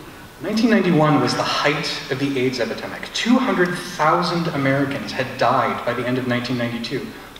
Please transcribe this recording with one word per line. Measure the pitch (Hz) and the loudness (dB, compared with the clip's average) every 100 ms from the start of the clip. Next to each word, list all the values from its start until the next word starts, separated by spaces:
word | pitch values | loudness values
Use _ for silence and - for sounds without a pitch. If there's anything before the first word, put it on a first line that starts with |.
| - - - - | -18 -20 -20 -12
Nineteen | 175 214 226 | -4 2 4
ninety-one | 202 180 156 151 143 | 4 6 6 6 4
was | 127 | 2
the | - | 0
height | - - 147 151 - - - | -2 0 0 0 -2 -6 -6
of | 131 | -4
the | 139 135 | -2 0
aids | 127 123 | 0 0
epidemic. | 113 107 98 - - | -4 -4 -8 -10 -8
Two | - 226 262 | -4 4 4
hundred | 202 180 180 - | 4 2 0 0
thousand | - - 156 175 175 175 165 | -8 0 2 2 2 0 -2
Americans | 143 135 135 135 127 107 | 0 0 2 0 -2 -6
had | - 127 - | -4 -6 0
died | 120 127 110 104 - | 2 2 0 -2 -4
by | |
the | 120 120 | -2 -2
end | 127 | -2
of | 123 | 0
nineteen | 120 120 123 | -2 -2 -2
ninety-two. | 117 117 - 139 - - - - | -2 -4 -6 -6 -8 -12 -18 -8